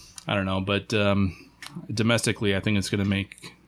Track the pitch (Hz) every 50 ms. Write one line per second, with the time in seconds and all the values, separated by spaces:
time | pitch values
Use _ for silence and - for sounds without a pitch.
0 | - - - - - - 101 101 95 95 95 95 95 101 101 98 - - 113 107
1 | 101 101 101 101 98 92 82 - - - _ _ - - - - - - 113 110
2 | 110 113 117 110 - 117 104 - 117 101 98 95 90 110 104 98 95 - - 101
3 | 98 101 98 98 98 - - - - - - _ _